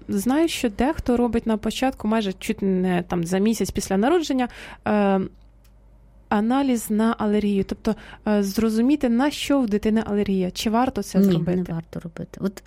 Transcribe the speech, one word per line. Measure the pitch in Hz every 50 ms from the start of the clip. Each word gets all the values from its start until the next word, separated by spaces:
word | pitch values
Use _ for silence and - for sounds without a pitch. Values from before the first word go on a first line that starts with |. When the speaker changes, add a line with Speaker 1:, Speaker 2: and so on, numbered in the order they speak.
| - -
Speaker 1:
знаю, | 208 202 190 240 262 302 330 320
що | - - - 240
дехто | 202 - 226 277 320 - - - 247 240
робить | 240 240 220 233 - 226
на | 220 214
початку, | - 226 - - - 262 269 - - 214
майже | 220 226 214 190 185
чуть | - - - 214 -
не | 202 190 190 185 185 185 180 175 175 -
там | 180 175 170
за | 165 185 190
місяць | 196 220 233 - 196 175
після | - - - - 190 190
народження, | 208 254 339 370 311 - 285 254 247 233 - - - - - - - 214
е, | 214 208 202 196 196 190 190 - - - - - - - _ - - - - - - - - - - - - _
аналіз | 226 208 214 226 247 269 285 269 247 226 - -
на | 208 208 220 226 226 -
алергію, | 208 208 208 208 208 202 202 190 196
тобто, | - 208 - - 226 214 - - - - - - 214
е, | 208 208 202
зрозуміти, | 196 196 - 220 226 214 220 233 262 302 294 - 240
на | 233 233 269 294
що | 277 - - - 285 277
в | 262 208
дитини | 196 208 - 220 214 220 -
алергія, | - 202 202 208 202 196 190 185 180
чи | - - - 233
варто | 208 233 254 262 262 202 202
це | - - 190
Speaker 2:
Ні, | 196
Speaker 1:
зробити? | 196 180 160 160 170 180
Speaker 2:
не | 185 180 175 165
варто | 165 160 - - 170
робити. | - 170 - - 170 - - -
От | - 196 202 - -